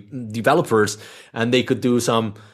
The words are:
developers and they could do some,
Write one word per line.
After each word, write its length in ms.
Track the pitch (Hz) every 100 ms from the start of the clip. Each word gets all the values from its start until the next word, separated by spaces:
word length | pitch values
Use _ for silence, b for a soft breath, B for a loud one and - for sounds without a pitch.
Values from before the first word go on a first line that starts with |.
| - 131 117
developers 680 | 110 113 156 147 110 104 - B B B
and 220 | 117 117
they 80 | 127
could 180 | 120 117
do 180 | 123 120
some, 340 | 117 117 113 98 B